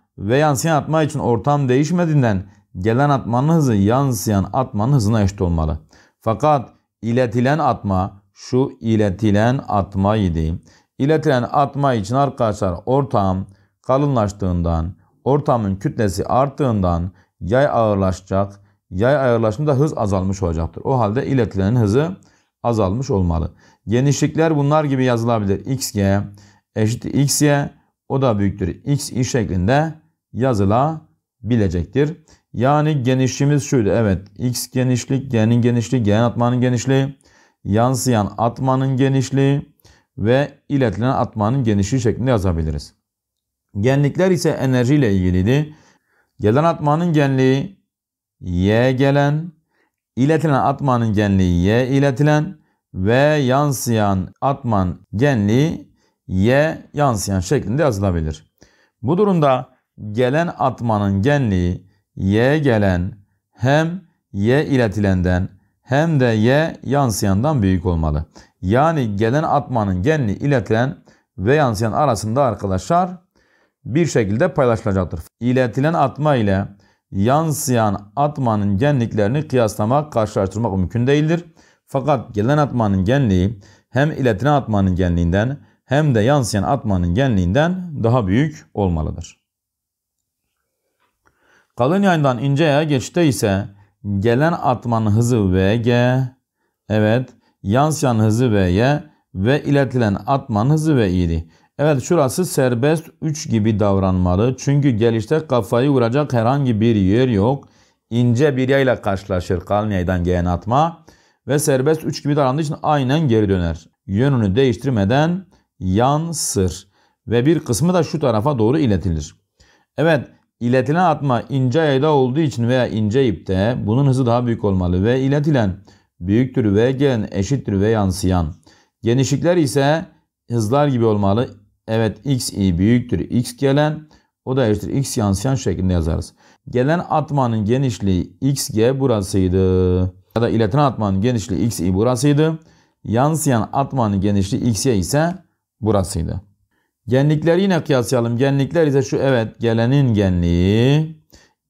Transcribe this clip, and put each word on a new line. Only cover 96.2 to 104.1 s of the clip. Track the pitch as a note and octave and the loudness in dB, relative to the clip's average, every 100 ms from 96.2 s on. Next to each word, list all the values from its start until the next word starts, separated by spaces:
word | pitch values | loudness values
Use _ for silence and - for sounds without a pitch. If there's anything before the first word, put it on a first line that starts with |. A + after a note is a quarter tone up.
| B2+ - _ _ _ _ - | -2 -8 _ _ _ _ -4
evet, | G#2+ G#2+ A#2+ B2+ - _ _ | 0 2 0 -2 -12 _ _
yansıyan | F#2+ A#2+ D#3 D3 C#3 A2 | -2 0 2 0 0 2
hızı | A2 A2+ C3 | 2 2 2
V | G#2 F#2 | 2 2
Y | F#2 B2+ D3+ - _ _ F#2+ | 2 2 0 -6 _ _ -4
ve | G#2 D3 | 0 0
iletilen | - C#3+ B2+ B2 G#2+ G2 - | 0 0 0 0 0 0 -2
atmanın | C#3 - G#2 C3 | -4 -2 0 2
hızı | D#3 D#3 C3+ | 0 2 2
V | G2+ | 2
I | F2+ | 0
idi. | E2+ E2 - _ _ - | 0 -2 -6 _ _ -4
Evet, | D3 C#3 | 0 0
şurası | - E3+ C3 F#3 F#3 | 0 0 0 -2 -4
serbest | - B2+ A#2 D3 D#3+ - _ | 0 0 0 0 -2 -6 _
uç | D#3 D3 - | -8 -6 -2
gibi | A2+ G#2+ G#2 | 0 0 2
davranmalı. | G#2 G2 F#2+ | 2 2 0